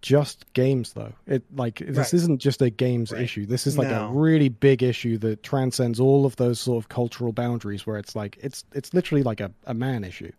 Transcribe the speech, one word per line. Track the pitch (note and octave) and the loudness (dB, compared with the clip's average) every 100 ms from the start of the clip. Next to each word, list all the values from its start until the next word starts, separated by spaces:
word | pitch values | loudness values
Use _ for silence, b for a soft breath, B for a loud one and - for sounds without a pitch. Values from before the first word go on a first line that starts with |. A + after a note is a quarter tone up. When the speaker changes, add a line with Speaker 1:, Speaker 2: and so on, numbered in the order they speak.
Speaker 1:
just | - C#3 D3 - - | 4 2 2 -6 -6
games, | - C3 C3+ A#2 | 0 2 2 -2
though. | - A2 A2 - | -10 -14 -16 -4
It, | C#3 - C#3 | -4 -4 -6
like, | A#2+ - | -6 -6
this | E3 C3 | -4 -2
Speaker 2:
Right. | C3 | 2
Speaker 1:
isn't | F3 E3+ C#3 | 2 2 2
just | C#3 C3 | 0 2
a | B2+ | 0
games | A2 B2+ A#2+ A2+ | 2 0 0 -2
Speaker 3:
Right. | - | -4
Speaker 1:
issue. | A#2+ - G#2 | -4 -4 -4
This | B2 C#3+ | -2 0
is, | D3 | 0
like, | C3 | 0
Speaker 2:
No. | A2 G#2+ | 0 -2
Speaker 1:
a | |
really | C3 D#3+ D#3+ C#3 | 2 4 6 4
big | A#2 C#3 C3 | 4 4 6
issue | B2+ A#2 A#2+ A2+ | 4 0 -2 -2
that | A2 G#2+ | -2 -4
transcends | - C#3 C3 - B2 A#2 | -2 0 0 0 -2 2
all | C3 C#3 C#3 | 4 6 4
of | - | 2
those | B2 A#2 | 0 0
sort | - A#2+ | -2 -2
of | A2+ | -2
cultural | - A#2+ - B2 | -4 -4 -2 -6
boundaries | A2 A#2+ A#2+ G#2 G2+ - | -2 -4 -4 -6 -8 -6
where | G#2+ | -8
it's | G2+ | -8
like, | A2+ G#2 - | -8 -8 -8
it's, | C3+ - - | -12 -12 -12
it's | C#3 - | -12 -2
literally, | F3+ F3 D3 | -2 0 0
like, | B2+ G#2+ | 0 -2
a, | G2 - | -8 -10
a | - | -8
man | A#2 B2+ B2 | -4 -4 -4
issue. | F#2+ - - | -6 -12 -16